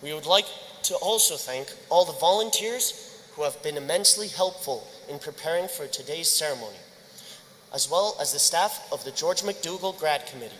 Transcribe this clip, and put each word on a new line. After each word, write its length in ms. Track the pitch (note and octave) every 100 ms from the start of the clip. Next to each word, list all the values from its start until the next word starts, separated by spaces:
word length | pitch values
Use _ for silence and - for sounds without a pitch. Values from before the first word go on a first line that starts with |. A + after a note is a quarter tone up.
We 120 | C#3+
would 120 | D#3 D3+
like 220 | F#3+ A3 - - -
to 120 | - F3+
also 400 | F3 A3 - D3+
thank 360 | - B2+ C#3 - -
all 160 | E3+ F3+
the 80 |
volunteers 1040 | D3+ D#3+ G3+ A3 - G#3+ B3 A#3+ - - - - -
who 80 |
have 180 | D3 C3+
been 160 | D3+ D3
immensely 500 | C#3 E3+ G3+ G#3 G#3
helpful 600 | D#3+ F#3 F#3 - B2 - - -
in 120 | C#3+
preparing 480 | D3 C#3+ D#3 E3+ F#3
for 180 | - C#3+
today's 400 | - C3 D#3 E3
ceremony, 500 | - D#3 C3 A2 G2 - - - - - - - - -
as 160 | C#3 C3+
well 280 | E3 G#3 A3
as 140 | D3
the 60 | D3
staff 520 | - E3 G3+ - -
of 120 | C3+
the 80 | C3+
George 320 | C3 D#3+ F3+
MacDougall 500 | G3+ G3 E3 F#3 F#3
Grad 320 | F#3 D#3 C#3+ -
Committee. 300 | C3 A2+ G2+